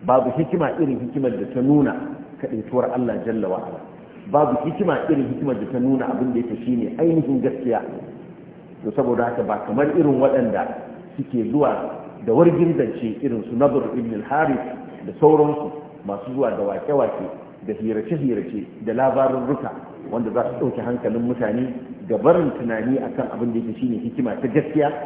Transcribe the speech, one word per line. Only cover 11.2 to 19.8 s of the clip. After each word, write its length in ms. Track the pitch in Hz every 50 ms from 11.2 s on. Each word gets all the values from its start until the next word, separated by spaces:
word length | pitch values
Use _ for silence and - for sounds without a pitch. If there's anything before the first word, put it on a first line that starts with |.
| 135 - 131 120 110 107
zuwa 480 | 117 147 143 123 - - - - - - - - - - 110
da 80 | 107 113
wargin 440 | 131 170 170 151 143 170 165 160
zance 400 | 131 131 107 104 - 120 110 104 -
irin 220 | - 135 117 113 98
su 120 | - 120
Nadr 280 | 117 139 143 143 139 117 110 113
ibn 160 | 123 117 113 113
al-Harith 500 | 101 - - 139 151 160 143 135 120 - - - - - - - - -
da 60 | - - -
sauransu, 520 | 156 151 156 147 151 147 151 - - - - - - - - - -
masu 260 | 101 101 101 - 127 127
zuwa 180 | 135 135 113
da 120 | - - 101
wake-wake 640 | 101 98 92 - - 147 139 120 107 - - 98 - - - - - - - -
da 60 | 92 107
hirace-hirace 920 | - 110 113 110 107 107 - 170 156 143 131 117 101 90 82 - 104 87 - - - 110
da 80 | 110 110
labarurruka 800 | 120 131 135 131 135 135 127 131 131 123 123 143 - - 104 92 -